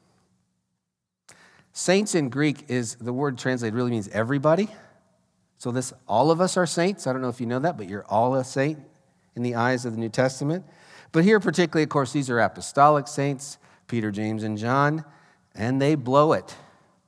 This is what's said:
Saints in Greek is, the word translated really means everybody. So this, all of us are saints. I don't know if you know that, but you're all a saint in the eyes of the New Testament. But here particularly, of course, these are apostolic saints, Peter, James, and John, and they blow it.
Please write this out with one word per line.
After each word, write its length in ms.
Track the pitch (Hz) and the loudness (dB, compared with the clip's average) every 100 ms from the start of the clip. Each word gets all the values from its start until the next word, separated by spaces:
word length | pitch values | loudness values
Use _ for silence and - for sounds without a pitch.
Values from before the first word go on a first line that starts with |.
| _ _ _ _ _ _ _ _ _ _ _ _ _ - _ _ _ | _ _ _ _ _ _ _ _ _ _ _ _ _ -20 _ _ _
Saints 400 | - - 196 208 | -6 2 2 2
in 160 | 180 135 | 0 0
Greek 400 | 131 151 135 - | 0 -2 -2 -4
is, 240 | 123 113 - | -4 -4 -8
the 160 | 113 | -8
word 280 | 127 143 127 | -4 -4 -4
translated 340 | 131 127 117 | -4 -2 -2
really 160 | 113 123 | -2 -2
means 180 | 117 101 | -2 -2
everybody. 600 | 104 113 143 151 170 214 - - _ _ _ _ _ _ - | -2 0 2 2 2 0 -6 -20 _ _ _ _ _ _ -12
So 140 | 127 | -6
this, 200 | 123 123 - - | -4 -6 -10 -2
all 220 | 104 147 | 2 4
of 100 | 160 | 4
us 180 | 185 185 | 2 0
are 100 | 175 | 0
saints. 400 | - 175 196 131 | 0 -2 -2 -4
I 60 | |
don't 100 | 131 | -4
know 60 | 127 | -4
if 120 | 120 | -4
you 60 | 117 | -4
know 100 | 127 | -2
that, 180 | 156 139 | -2 -4
but 140 | 92 | -8
you're 160 | 101 - | -10 -2
all 300 | 101 123 135 | 0 2 0
a 80 | |
saint 340 | 123 139 139 156 - _ _ _ _ - | -2 -2 -2 -4 -12 _ _ _ _ -6
in 60 | |
the 140 | 123 117 | -4 0
eyes 280 | 120 127 | 0 0
of 100 | 123 | -2
the 60 | 110 | -6
New 100 | 113 | -4
Testament. 540 | 110 127 131 147 175 - - - - - | 0 0 0 -4 -4 -6 -20 -20 -20 -4
But 120 | 160 | 2
here 160 | 185 214 | 4 4
particularly, 440 | 185 170 170 165 | 2 0 2 2
of 60 | 151 | 0
course, 240 | 147 123 | 0 -2
these 160 | 147 127 | -2 -2
are 100 | 117 | 2
apostolic 680 | 101 - - - 143 151 - | 2 0 -4 4 6 6 0
saints, 500 | - 143 131 - - _ _ - | -4 -2 -4 -10 -18 _ _ -8
Peter, 240 | 120 107 | -4 -2
James, 320 | 101 107 110 | -2 -4 -4
and 160 | 107 104 | -4 -4
John, 460 | 117 135 143 156 156 - _ _ _ - | 0 2 2 0 -6 -20 _ _ _ -6
and 260 | 113 135 | -2 0
they 140 | 139 156 | 2 0
blow 380 | 120 139 151 | 2 4 4
it. 220 | 107 - - - _ _ _ | 2 -2 -18 -20 _ _ _